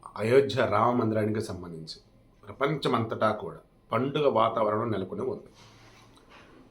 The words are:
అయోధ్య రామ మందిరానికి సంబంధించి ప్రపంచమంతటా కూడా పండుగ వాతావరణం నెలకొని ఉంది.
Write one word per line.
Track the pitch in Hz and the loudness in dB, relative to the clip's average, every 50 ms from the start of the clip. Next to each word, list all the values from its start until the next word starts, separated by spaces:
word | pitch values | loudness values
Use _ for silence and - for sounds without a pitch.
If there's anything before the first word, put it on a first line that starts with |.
| - - - - | -18 -14 -8 -4
అయోధ్య | 107 113 123 139 139 - - 131 113 101 | 2 4 6 6 6 4 2 0 0 2
రామ | 101 104 113 123 123 | 2 2 2 2 2
మందిరానికి | 123 113 110 110 110 107 107 107 110 | 2 0 0 0 0 0 0 -2 -2
సంబంధించి | - - 95 90 90 87 82 80 80 80 - - - _ - - - _ _ _ - - | -4 -6 -8 -10 -10 -12 -14 -14 -14 -16 -18 -20 -20 _ -20 -20 -20 _ _ _ -18 -16
ప్రపంచమంతటా | - - 135 151 156 139 - 147 127 113 110 110 117 - 113 107 | -6 -2 -2 0 0 0 0 0 0 0 0 -2 -2 0 0 0
కూడా | 107 107 92 85 78 - - _ _ _ _ - | 0 0 -6 -12 -12 -14 -18 _ _ _ _ -4
పండుగ | 117 117 127 143 147 160 147 135 | -2 0 0 0 0 0 2 2
వాతావరణం | 110 110 113 113 - 117 110 104 107 107 117 117 | 4 4 4 2 2 2 0 2 0 0 0 -2
నెలకొని | 104 98 95 92 95 98 | -2 -4 -4 -6 -6 -6
ఉంది. | 123 131 208 208 - - - - - - - - - - - - - - - - - - - - - - - - - - | -6 -6 -6 -8 -10 -16 -20 -20 -20 -20 -20 -20 -20 -20 -20 -20 -20 -20 -20 -20 -20 -20 -20 -20 -20 -20 -20 -20 -20 -8